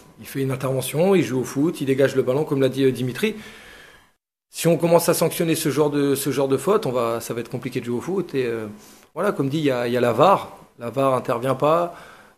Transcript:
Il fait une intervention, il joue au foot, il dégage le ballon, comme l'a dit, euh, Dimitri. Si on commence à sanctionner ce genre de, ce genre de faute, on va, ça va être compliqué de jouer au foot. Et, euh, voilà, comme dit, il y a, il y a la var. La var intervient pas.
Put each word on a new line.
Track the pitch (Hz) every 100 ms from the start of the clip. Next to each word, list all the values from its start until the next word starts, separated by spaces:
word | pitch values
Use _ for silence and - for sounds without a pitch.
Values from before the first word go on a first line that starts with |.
| - -
Il | 110
fait | 139
une | 135
intervention, | 131 131 131 127 143 147 151
il | 117
joue | 131
au |
foot, | 117 135 160 -
il | 139
dégage | 131 131 131
le |
ballon, | 120 135 151
comme | 139
l'a | 135
dit, | 127 135
euh, |
Dimitri. | 117 127 117 214 214 - - - - - - _ _ _ _ _
Si | - 165
on | 156
commence | 170 170 170
à |
sanctionner | 156 165 - 165 160
ce | 151
genre | 131 151
de, | 143 143 135
ce | 147
genre | 131 135
de | 131
faute, | 180 214 135
on |
va, | 123 117 117
ça | -
va | 117
être | 113
compliqué | 123 127 127
de | 117
jouer | 120
au |
foot. | 160 190 -
Et, | 139 120
euh, | 117 107 104 - - _ 156
voilà, | 202
comme | 202 139
dit, | 160
il | 143
y |
a, | 123 123
il |
y | 123
a |
la | 120
var. | 113 175 190 - - - -
La | 117
var | 123 135
intervient | 127 113 120 131 131
pas. | 143 170 170 - - - -